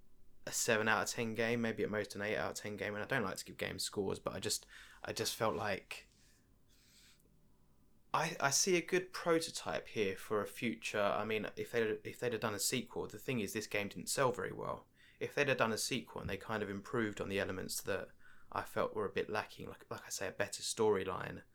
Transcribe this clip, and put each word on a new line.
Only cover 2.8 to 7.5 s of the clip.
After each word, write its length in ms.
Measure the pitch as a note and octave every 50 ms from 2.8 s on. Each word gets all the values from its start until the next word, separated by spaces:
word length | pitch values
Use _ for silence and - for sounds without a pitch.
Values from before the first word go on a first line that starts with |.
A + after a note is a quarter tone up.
| F#2+ G#2 G#2
And 100 | G#2 G2+
I 20 |
don't 180 | - C#3 B2+ G2+
like 120 | F#2 -
to 80 | - -
give 120 | - -
games 280 | - F#2+ F#2+ F2 - -
scores, 340 | - - G#2 F#2+ F#2+ F2+ -
but 160 | - - -
I 60 | F#2+
just, 260 | G2+ G#2 - - - - - - - - - - -
I 80 | -
just 240 | G#2+ - A2 - -
felt 180 | - A#2 G#2+ -
like 540 | - G#2+ G#2 F#2+ - - - - - - - _ _ - - - _ _ _ - - _ - - - - - - - - - - - - - - - - -